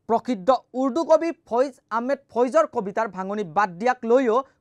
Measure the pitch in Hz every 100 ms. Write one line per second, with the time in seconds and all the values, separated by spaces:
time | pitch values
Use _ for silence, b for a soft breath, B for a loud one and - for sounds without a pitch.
0 | - 220 240 214 180 254 - 247 269 240
1 | 302 311 330 - - 233 277 - - 220
2 | 247 269 _ 226 247 302 311 247 196 220
3 | 226 180 190 214 180 165 202 170 240 247
4 | 226 254 247 233 269 b